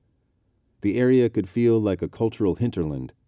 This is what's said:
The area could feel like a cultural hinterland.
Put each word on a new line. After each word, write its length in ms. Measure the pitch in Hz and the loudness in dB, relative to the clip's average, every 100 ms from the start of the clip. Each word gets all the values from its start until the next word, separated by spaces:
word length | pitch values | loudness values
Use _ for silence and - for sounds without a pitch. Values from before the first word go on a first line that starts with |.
| _ _ _ _ _ _ _ _ | _ _ _ _ _ _ _ _
The 160 | 101 104 | -4 0
area 320 | 127 127 120 | 2 4 2
could 200 | - 92 | 0 -4
feel 300 | 120 120 113 | 0 2 4
like 220 | 104 95 | 2 -2
a 60 | - | -4
cultural 480 | - 113 - 101 82 | -4 -4 -2 -2 0
hinterland. 580 | 120 92 78 69 64 - | -2 -2 -4 -6 -10 -16